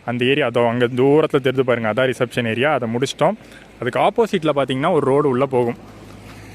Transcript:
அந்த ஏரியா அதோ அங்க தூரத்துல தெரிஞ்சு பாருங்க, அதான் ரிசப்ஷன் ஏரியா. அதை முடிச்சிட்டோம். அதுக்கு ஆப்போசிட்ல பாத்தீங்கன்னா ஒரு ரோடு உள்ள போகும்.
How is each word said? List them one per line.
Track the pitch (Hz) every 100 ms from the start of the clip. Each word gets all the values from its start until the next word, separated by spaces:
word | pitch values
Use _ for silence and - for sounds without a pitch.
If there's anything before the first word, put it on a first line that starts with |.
அந்த | - 120
ஏரியா | 123 143 127
அதோ | 120 120
அங்க | 120 123
தூரத்துல | 123 139 151 151 147 131
தெரிஞ்சு | 131
பாருங்க, | 127 120 110
அதான் | 110 131
ரிசப்ஷன் | 117 123 127 117
ஏரியா. | 110 143
அதை | 139 117
முடிச்சிட்டோம். | 120 135 - 156 220 - - - -
அதுக்கு | 123 123
ஆப்போசிட்ல | 165 - 214 185 151
பாத்தீங்கன்னா | 139 135 131 160
ஒரு | 160 131
ரோடு | 139 147
உள்ள | 123 139
போகும். | 123 120 - - - - - - - -